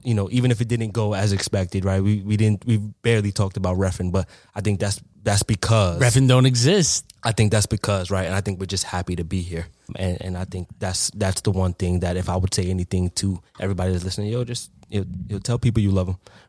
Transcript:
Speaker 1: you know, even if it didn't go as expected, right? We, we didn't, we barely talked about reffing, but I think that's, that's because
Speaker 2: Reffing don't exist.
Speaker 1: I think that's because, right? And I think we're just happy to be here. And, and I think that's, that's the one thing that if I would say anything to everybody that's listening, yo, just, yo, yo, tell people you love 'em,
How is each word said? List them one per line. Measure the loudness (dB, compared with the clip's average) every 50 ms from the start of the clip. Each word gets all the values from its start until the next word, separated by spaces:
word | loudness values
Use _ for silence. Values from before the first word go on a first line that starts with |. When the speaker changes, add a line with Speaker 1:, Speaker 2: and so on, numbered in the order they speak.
| -2
Speaker 1:
you | 0 0
know, | 0 0 0
even | 0 2 4 4
if | 2 2 0
it | -2
didn't | -2 -2 -2 -4 -2
go | -2 0 0 0
as | 0 2 2 2
expected, | 0 -2 -2 -2 -2 -2 -2 -2 -2 0
right? | 0 0 2 2
We, | 2 0 0 0
we | -2 0 2
didn't, | 4 2 2 2 0
we | 0 0 0
barely | 0 -4 -10 -4 0 2 2 2 2 0 0
talked | 0 0 0 0 -2
about | -2 0 0
reffing, | 2 0 0 0 -2 -2 0
but | 0 0 -2 -2 -8 -18 _ _ _
I | -6 -2
think | -2 -2 0
that's, | -2 -2 -4 -6 -8 _ _ _ -2
that's | 0 0 0 2
because | 0 -2 -2 2 2 4 4 4 2 2 2
Speaker 2:
Reffing | 2 4 4 4 6
don't | 6 6 6 6
exist. | 4 4 4 4 4 4 4 4 2 0 -2 -6 _ -18 _ -4
Speaker 1:
I | -2 2
think | 2 2 4 4
that's | 2 2
because, | 0 -2 -2 0 -2 -2 -2 -2 -2
right? | -2 -2 -2
And | -2 -2
I | -2
think | -2 -4 -4 -6
we're | -6
just | -4 -4 -6 -4
happy | -4 -4 -4 -4 -4 -4
to | -6 -4
be | -4 -4 -4 -4
here. | -4 -6 -8 -8 -10 -14 _ _ -14 -10
And, | -6 -4 -4 -4 -4 -6
and | -8 -6 -6
I | -8
think | -8 -8 -10 -10 -12 -10 -8
that's, | -6 -4 -4 -4 -4 -4 -4
that's | -2 -2 -2 -2 0 -2
the | 0 0
one | 2 0 0 0
thing | -2 -2 0 0 0
that | 0 0 -2
if | -2 -2 -2
I | -2
would | 0 0 0 0
say | -2 -2 -2
anything | -2 -2 -2 -2 -2 -2 -2 -2
to | -2 -2 -2 -2 -2 -4 -8 _ _ -6
everybody | -4 -4 -2 -2 0 0 0
that's | -2 -2
listening, | -4 -6 -4 -4 -4 -2
yo, | -4 -4
just, | -4 -6 -10 -10 -12 _ -20 -18 _
yo, | -4 -4 -4 -4 -8 -10 -8 -8
yo, | -8 -6
tell | -2 -2 -2 2
people | 2 2 2 4 2
you | 4 2
love | 2 2 0
'em, | -4 -6 -8 -18 -20 -20 -20